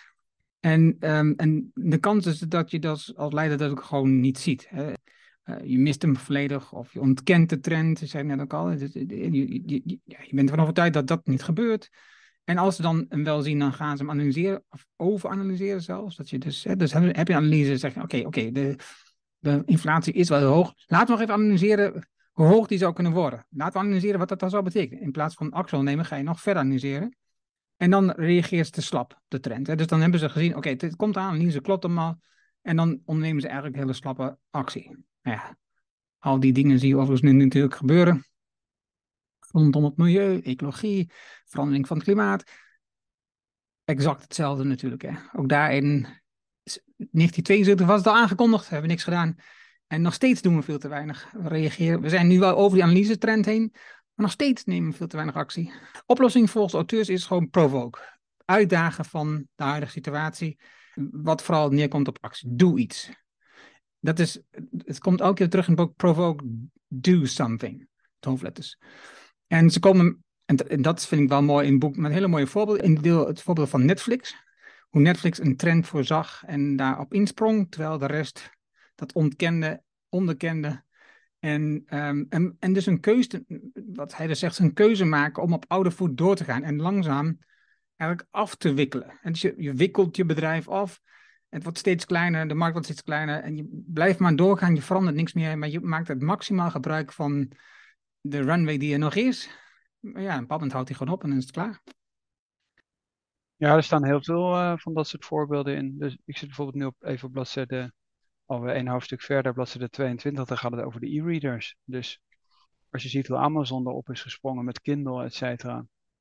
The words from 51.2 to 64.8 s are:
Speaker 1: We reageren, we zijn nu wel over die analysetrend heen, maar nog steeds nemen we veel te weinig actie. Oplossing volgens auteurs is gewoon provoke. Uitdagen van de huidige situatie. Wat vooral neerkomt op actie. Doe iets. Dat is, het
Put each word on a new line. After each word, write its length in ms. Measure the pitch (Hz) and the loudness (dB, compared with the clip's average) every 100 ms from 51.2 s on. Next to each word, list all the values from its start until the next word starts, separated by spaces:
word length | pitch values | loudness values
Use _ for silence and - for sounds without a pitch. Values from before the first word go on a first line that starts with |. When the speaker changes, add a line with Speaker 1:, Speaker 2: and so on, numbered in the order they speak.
| - | -14
Speaker 1:
We 160 | 226 165 | -10 -4
reageren, 520 | 160 156 - 165 165 | -2 -2 0 0 0
we 80 | 156 | 0
zijn 180 | 180 175 | 4 6
nu 120 | 185 | 8
wel 180 | 190 233 | 6 6
over 200 | 202 185 | 6 6
die 100 | 170 | 6
analysetrend 580 | 180 208 220 226 220 | 6 4 2 2 2
heen, 240 | 208 220 226 | 2 0 -2
maar 540 | - - - _ - 208 | -6 -20 -20 _ -4 -2
nog 40 | |
steeds 340 | - 285 240 | 0 0 0
nemen 260 | - 180 160 | -2 -2 -2
we 60 | 147 | -4
veel 100 | 165 | -8
te 100 | 156 | -6
weinig 200 | 156 156 | -6 -6
actie. 360 | 139 170 165 - - - - | -6 -6 -8 -10 -20 -8 0
Oplossing 440 | 247 254 254 214 | 4 6 6 4
volgens 240 | 226 190 | 4 0
auteurs 340 | 160 165 226 190 | -2 -2 -2 0
is 160 | 185 | -2
gewoon 260 | - 180 156 | -2 -2 2
provoke. 680 | 180 151 135 120 - - - _ _ | 4 4 2 -4 -10 -20 -20 _ _
Uitdagen 600 | - 196 196 175 165 - | 0 2 4 2 0 -2
van 420 | 160 165 151 151 131 | -8 -6 -4 -4 -8
de 100 | - | -6
huidige 280 | 139 147 147 | -4 -4 -6
situatie. 640 | - 160 147 156 - 160 - _ _ _ - 143 | -10 -8 -6 -6 -6 -10 -10 _ _ _ -10 -10
Wat 320 | 151 156 156 | -6 -2 -2
vooral 280 | - 160 147 | 0 2 4
neerkomt 380 | 143 147 147 135 | 2 2 0 -2
op 100 | - | -4
actie. 340 | 110 - 127 | -12 -12 -6
Doe 240 | 120 180 143 | 4 4 4
iets. 320 | 117 - - - _ _ _ - - _ _ _ | -2 -6 -16 -20 _ _ _ -20 -20 _ _ _
Dat 180 | 156 165 | -2 0
is, 220 | 165 - - - - | -2 -4 -18 -20 -14
het 200 | - | -12